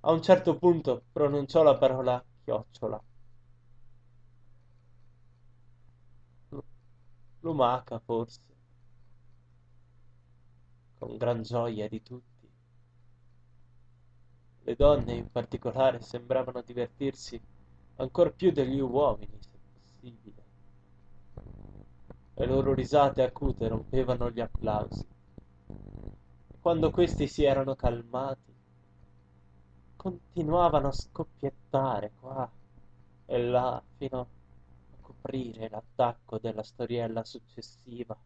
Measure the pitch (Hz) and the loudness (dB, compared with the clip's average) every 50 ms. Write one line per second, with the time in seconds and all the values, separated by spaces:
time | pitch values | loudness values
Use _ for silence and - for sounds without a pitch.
0 | - 156 165 160 - - 185 180 185 175 151 139 175 175 170 160 - 147 123 - | 4 4 2 4 8 6 6 6 6 0 0 4 4 4 4 4 2 -2 -2 -2
1 | - - - - 147 143 143 143 139 131 - 170 160 147 135 - 139 131 131 131 | -6 -10 -2 0 0 2 2 0 -2 2 4 8 8 8 8 8 6 4 4 2
2 | 127 127 123 123 - - - - - - 117 107 104 - - - - 110 107 110 | 0 0 0 0 -4 -14 -20 -14 -6 -4 -4 -4 -4 -10 -12 -8 -6 -6 -6 -8
3 | - - - - - - - - - - - - _ - - - - - - - | -12 -18 -20 -20 -20 -20 -20 -20 -20 -20 -20 -20 _ -20 -20 -20 -20 -20 -20 -20
4 | - - - - - - - - - - - - - - - - _ - - - | -20 -20 -20 -20 -20 -20 -20 -20 -20 -20 -20 -20 -20 -20 -20 -20 _ -20 -20 -20
5 | - - - _ - - - _ - - - - - - - - - - - _ | -20 -20 -20 _ -20 -20 -20 _ -20 -20 -20 -20 -20 -20 -20 -20 -20 -20 -20 _
6 | - - - - - _ - - - - 147 143 - - - - _ - - - | -20 -20 -20 -20 -20 _ -20 -20 -20 -16 -16 -16 -16 -16 -20 -20 _ -20 -20 -20
7 | - - - - - - - - - 165 160 143 127 120 123 127 - - 123 113 | -20 -20 -20 -20 -20 -20 -20 -10 -6 -4 2 4 4 4 4 0 -4 -8 -12 -12
8 | _ - 117 113 120 117 - - - - - _ _ _ - - - - - - | _ -4 -2 -2 -2 -4 -10 -20 -20 -20 -20 _ _ _ -20 -20 -20 -20 -20 -20
9 | - - - - - - - - _ _ - - - - - - - _ - - | -20 -20 -20 -20 -20 -20 -20 -20 _ _ -20 -20 -20 -20 -20 -20 -20 _ -20 -20
10 | - - - - _ _ - - - - - - - - - - _ - - _ | -20 -20 -20 -20 _ _ -20 -20 -20 -20 -20 -20 -20 -20 -20 -20 _ -20 -16 _
11 | - 117 117 110 120 120 120 113 110 113 120 120 117 117 110 104 104 107 113 110 | -12 -12 -6 -2 0 0 0 -2 -4 -4 -2 -2 -2 -2 -4 -6 -6 -6 -8 -10
12 | _ - 123 123 _ - - - - - _ _ _ _ _ - - _ _ - | _ -14 -18 -18 _ -20 -20 -20 -20 -20 _ _ _ _ _ -20 -20 _ _ -20
13 | - - - _ _ - - - - - - - - - - - - - - _ | -20 -20 -20 _ _ -20 -20 -20 -20 -20 -20 -20 -20 -20 -20 -20 -20 -20 -20 _
14 | - - - - - - - - _ - _ _ - - 120 - 143 147 147 135 | -20 -20 -20 -20 -20 -20 -20 -20 _ -20 _ _ -6 -6 2 6 6 6 6 6
15 | 117 120 120 117 - - - 123 117 - - 120 - 123 113 131 131 131 120 117 | 2 -2 -4 -6 -6 -6 -6 -6 -6 -4 -10 -6 -6 -6 0 4 4 4 2 0
16 | 113 - - 120 120 123 131 131 127 127 123 123 120 - 120 123 120 120 - - | -10 -10 -12 -12 -4 -2 -2 -2 -2 -4 -8 -12 -12 -10 -6 -6 -6 -6 -6 -6
17 | 139 135 135 - - - - 113 - - - - - - - - - - - - | -6 -6 -6 -6 -16 -14 -14 -14 -16 -18 -20 -20 -20 -20 -20 -20 -20 -20 -10 -8
18 | 135 127 - - 170 151 - - 185 185 156 147 131 123 135 139 135 123 120 139 | -8 -4 2 2 2 2 2 2 2 2 4 4 -2 0 0 -2 -2 0 2 2
19 | 147 131 107 - 104 - 101 104 - - - - - - - - _ - - - | 2 2 0 -2 -8 -12 -12 -14 -16 -18 -20 -20 -20 -20 -20 -20 _ -20 -20 -20
20 | - 123 117 113 - 107 - - - - - - - - - - _ _ - - | -20 -20 -20 -20 -20 -20 -20 -20 -20 -20 -20 -20 -20 -20 -20 -20 _ _ -20 -20
21 | - - - - - - - - - - - 50 50 50 50 50 50 - - - | -20 -20 -20 -20 -20 -18 -18 -18 -18 -18 -18 -18 -18 -20 -20 -20 -20 -20 -20 -20
22 | - - - - - - - - 117 120 131 135 135 139 135 127 123 120 147 147 | -20 -20 -20 -20 -20 -20 -6 -4 -2 0 0 2 2 2 0 0 0 2 4 4
23 | 143 135 - 135 127 127 - - 143 135 127 - 117 113 113 113 - - - 135 | 4 4 4 2 0 0 0 -4 -4 -4 -2 -2 -4 -4 -4 -4 -6 -2 0 0
24 | 127 123 123 123 120 120 117 117 117 - - - - 107 104 107 104 - - 98 | 0 0 0 -2 -2 -4 -4 -6 -8 -6 -6 -4 -2 -2 -2 -2 -4 -6 -8 -10
25 | - - - - - - - - - - - - - - 50 50 50 50 50 - | -10 -12 -16 -20 -20 -20 -20 -20 -20 -20 -20 -20 -18 -18 -18 -16 -16 -18 -16 -14
26 | 50 50 - - - - - - - - - - - 170 170 160 165 151 - - | -14 -14 -16 -18 -20 -20 -20 -20 -20 -20 -20 -4 0 0 2 2 2 0 4 2
27 | 175 165 - - 147 139 - - 151 139 135 135 135 135 131 - - 123 120 117 | 2 2 2 -2 -2 -4 0 2 4 4 4 2 0 -2 -4 0 0 0 0 -2
28 | 117 117 120 127 135 135 135 - _ - - - _ _ - - _ _ - - | -8 -8 -6 -6 -6 -6 -8 -10 _ -20 -20 -20 _ _ -20 -20 _ _ -20 -20
29 | - - - - _ _ _ - - - - - - - - - - - - - | -20 -20 -20 -20 _ _ _ -20 -20 -20 -20 -20 -20 -20 -20 -20 -20 -20 -20 -10
30 | - 190 180 - - - - 175 156 151 165 180 175 170 156 147 135 139 135 - | -8 -8 -8 -8 -16 -10 -6 -4 0 2 4 4 4 6 4 4 2 2 -2 -4
31 | - - - - 160 - - - 143 139 - - - - - 135 135 135 117 101 | -8 -10 -10 -10 -10 -10 -10 -8 -8 -8 -8 -8 -10 -2 0 0 2 2 -2 -2
32 | 104 107 - - - 131 135 135 127 - - - - _ - - - - - - | -4 -8 -12 -16 -16 -10 -8 -8 -8 -8 -10 -20 -20 _ -20 -20 -20 -20 -20 -20
33 | - - - - - - 131 123 120 120 123 123 127 127 123 120 - - - - | -20 -20 -20 -20 -10 -4 -2 0 0 2 2 2 2 2 -4 -4 -10 -14 -12 -10
34 | 139 135 - 127 123 - - - - - - - - - - - - - - - | -8 -6 -6 -6 -8 -8 -14 -20 -20 -20 -20 -20 -20 -20 -20 -20 -20 -20 -20 -20
35 | - - - - - - - 131 127 117 107 110 110 110 107 107 - - - - | -20 -20 -20 -12 -10 -8 -6 -6 -6 -8 -10 -10 -10 -10 -10 -12 -14 -12 0 0
36 | 127 120 117 - _ - 113 110 - 113 107 107 107 - _ - 120 113 120 120 | 0 0 0 -6 _ -10 -10 -6 -6 -6 -6 -6 -10 -12 _ -8 -6 -4 -4 -4
37 | 117 113 113 113 113 - - 120 - _ - 120 113 - - _ _ 127 117 120 | -4 -4 -4 -6 -8 -8 -14 -18 -18 _ -18 -18 -18 -18 -20 _ _ -18 -12 -12
38 | 120 117 107 - - | -12 -12 -12 -16 -14